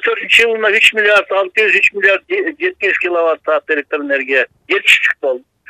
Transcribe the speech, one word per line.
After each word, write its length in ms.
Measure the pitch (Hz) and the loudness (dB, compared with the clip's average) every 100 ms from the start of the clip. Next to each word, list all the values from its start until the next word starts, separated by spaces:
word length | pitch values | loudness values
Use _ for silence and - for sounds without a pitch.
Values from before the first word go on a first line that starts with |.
төртүнчү 320 | 233 220 185 226 | -2 -4 0 2
жыл 200 | 233 220 | 2 0
мына 140 | 214 220 | 0 2
үч 160 | 220 | 2
миллиард 380 | 214 208 202 196 | 2 2 2 2
алты 320 | 196 190 - 208 | -2 -2 0 2
жүз, 120 | 185 | 2
үч 100 | - | 0
миллиард 300 | 202 196 190 - | 0 0 0 -2
же-, 260 | 403 320 294 | -4 -4 -4
жети 300 | 185 185 196 | -6 -4 -4
жүз 80 | 180 | -2
киловатт 400 | 180 170 165 151 | -2 0 0 -2
саат 260 | - 156 - | -2 -4 -2
электр 300 | 151 - 151 | -4 -4 -6
энергия 460 | 143 139 131 135 117 _ - | -4 -4 -2 -2 -2 _ -6
жетишсиздик 480 | 202 - - - - | -2 2 2 0 -2
болду. 240 | 269 247 _ _ | -2 -4 _ _